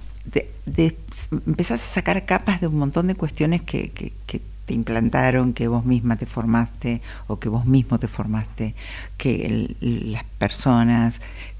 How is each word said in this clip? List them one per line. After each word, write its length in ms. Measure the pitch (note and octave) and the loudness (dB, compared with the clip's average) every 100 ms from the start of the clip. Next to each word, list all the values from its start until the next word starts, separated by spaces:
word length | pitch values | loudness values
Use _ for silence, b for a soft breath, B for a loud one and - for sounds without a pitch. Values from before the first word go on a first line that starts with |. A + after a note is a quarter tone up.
| - - | -6 -12
De, 260 | - - - - - | -4 -2 -2 -8 -4
de, 320 | D3 E3 - - - - D3 - | 2 2 2 -10 -10 -6 -4 0
empezás 380 | D#3 F3 A#3 | 0 0 -2
a 40 | - | -2
sacar 380 | G3 F3 F#3 - | -2 2 0 2
capas 340 | C#4+ - F3+ | 0 2 0
de 60 | E3+ | 2
un 100 | D3+ | 2
montón 260 | C#3 E3+ F3+ | 2 2 2
de 80 | |
cuestiones 480 | F#3 D3+ - D#3 E3+ | 0 -2 0 2 2
que, 280 | - - - | 0 -4 -4
que, 200 | - - - - | -6 -10 -10 -8
que 160 | - - - - | -8 -8 -12 -4
te 80 | |
implantaron, 800 | A#2+ A2+ A2+ A#2 C3+ B2+ B2+ B2+ | -2 0 2 2 4 4 4 2
que 140 | A#2 A#2 | 2 0
vos 180 | A#2+ B2 | 2 2
misma 300 | B2 A#2 A#2 | 2 2 0
te 100 | A#2+ | -2
formaste 760 | B2 A2+ A#2 A#2 - - A#2 B B B | -2 2 2 2 -2 -4 -4 B B B
o 100 | G#2+ | -4
que 80 | A2+ | -2
vos 160 | A2+ A#2+ | 0 6
mismo 340 | C3 B2 A#2 | 6 6 2
te 80 | A#2 | 0
formaste, 640 | - G#2+ A2 A2 - A2 - B B B - | -4 -2 -2 -4 -4 -6 -6 B B B -2
que 280 | C3+ A2+ F#2 | 0 2 2
el, 300 | A2 - - A#2+ A#2 A2 | 0 -2 -2 -2 -2 -2
las 120 | A2 | -6
personas, 1000 | - - G2+ - C3+ A#2+ A#2 A#2 A#2 A2+ B B B B | -6 -2 -2 0 4 6 6 6 4 0 B B B B